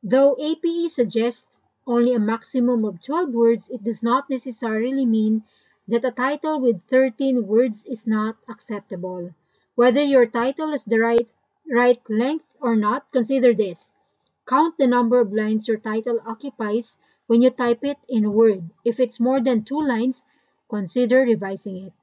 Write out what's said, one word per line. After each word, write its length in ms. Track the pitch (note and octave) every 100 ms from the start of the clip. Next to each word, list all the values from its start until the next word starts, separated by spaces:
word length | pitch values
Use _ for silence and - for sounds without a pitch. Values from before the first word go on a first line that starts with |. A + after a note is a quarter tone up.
Though 320 | G#3 B3+ C#4 C#4+
A 160 | D4+ D#4+
P 280 | E4+ E4+ E4
E 40 |
suggests 680 | - A3+ A3 A3+ A#3 - _ _ _ -
only 260 | A#3+ A#3+
a 60 | B3
maximum 680 | G#3+ A3+ - C4 A#3+ A#3+ G#3+
of 160 | F3
twelve 320 | - D#4 F4
words, 380 | A#3 A#3 A3+ -
it 120 | B3
does 200 | G#3 G#3+
not 260 | A3+ C4+ C#4
necessarily 800 | C4 C4 A3+ A#3 A3 A#3+ C4+ B3+
mean 360 | A3 G#3+ A3 - _ _ _ -
that 180 | A#3 B3
a 60 |
title 500 | A#3+ B3+ D4 D#4 D#4
with 240 | B3+ F#3+ _
thirteen 640 | B3+ C4 - C4+ B3+ G3
words 400 | A3 B3+ G#3+ -
is 180 | B3 A3+
not 320 | G#3+ G#3+ A3 -
acceptable. 840 | A3+ - G#3 - F3+ F#3 F#3 F3 F3 _ _ _
Whether 300 | - A#3+ B3
your 240 | D4 C4+ A#3
title 440 | A#3 B3 C#4 D#4
is 140 | D4+ -
the 140 | A3+
right, 280 | A#3 A#3 A#3 _ _ _ D#4+
right 320 | A#3+ B3 A#3+ _
length 380 | G#3+ B3+ D#4 _ _
or 140 | B3 A3+
not, 360 | G#3 B3+ _
consider 440 | C4 A3+ C4+ A#3+ A3+
this. 380 | G3+ F3 - _ _ _ _ _ -
Count 320 | C4 D#4+ -
the 100 | C4
number 320 | B3 A#3 B3
of 140 | A3
lines 340 | G#3 G#3+ A3 G#3+
your 100 | A3
title 420 | A3 A3 A3 A#3 -
occupies 720 | A3 C#4+ - G#3+ G#3+ A#3 - _ _ _
when 140 | A#3
you 80 | B3+
type 340 | B3+ A#3+ A#3
it 140 | C#4+ C#4+ _
in 260 | A#3 G#3
Word. 360 | G#3 A3+ G3 E3+ _
If 160 | A#3+ A#3
it's 200 | B3 -
more 220 | A#3 C4+
than 220 | B3+ A#3
two 180 | G#3+ C#4+
lines, 420 | D4+ A3+ B3 B3+ _ _ _ _ _
consider 520 | G#3 F#3 B3 B3 B3+
revising 560 | B3+ G#3+ G3 G3 G#3 F#3
it. 160 | F#3 _